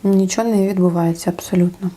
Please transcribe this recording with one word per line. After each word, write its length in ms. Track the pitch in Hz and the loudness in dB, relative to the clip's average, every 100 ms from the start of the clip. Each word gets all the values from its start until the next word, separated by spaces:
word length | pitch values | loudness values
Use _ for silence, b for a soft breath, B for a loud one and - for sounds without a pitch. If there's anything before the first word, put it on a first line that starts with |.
Нічого 460 | 202 196 190 - 233 | 2 2 2 0 0
не 200 | 208 190 | 0 0
відбувається 600 | 190 180 170 170 165 - | 2 0 2 0 -2 -4
абсолютно. 600 | 175 - 185 175 180 190 | -6 -4 0 0 -2 -10